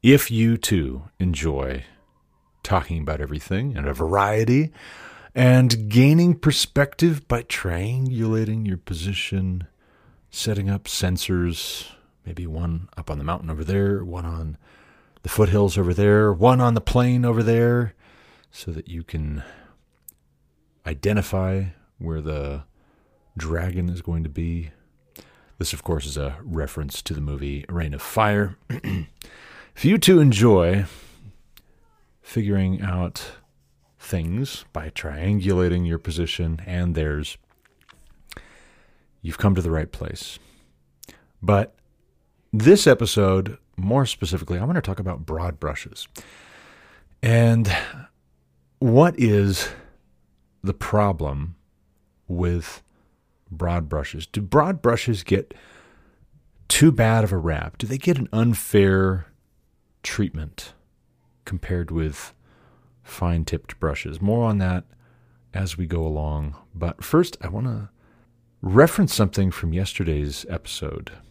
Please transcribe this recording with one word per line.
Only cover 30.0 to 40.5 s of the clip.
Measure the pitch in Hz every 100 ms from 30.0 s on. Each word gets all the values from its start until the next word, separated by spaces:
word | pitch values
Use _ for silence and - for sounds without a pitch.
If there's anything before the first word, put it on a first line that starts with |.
| 165 180
enjoy | 147 101 117 98 85 98 95 - - - 104 - _ - _ _ _ _ _ _
figuring | - - 101 98 95 92
out | 98 90 87 - - - _ _ _ _ _ _
things | - 92 80 98 135 - -
by | 85 80
triangulating | - 80 73 90 104 92 92 90 87 87
your | 82
position | - 80 82 - 82 80 -
and | 90 87 80
theirs, | 76 73 76 - _ _ _ _ _ - - _ _ - - - _ _ _ _ _ _
you've | 85 -
come | 104
to | 92
the | 85
right | 80 80
place. | - - - - - _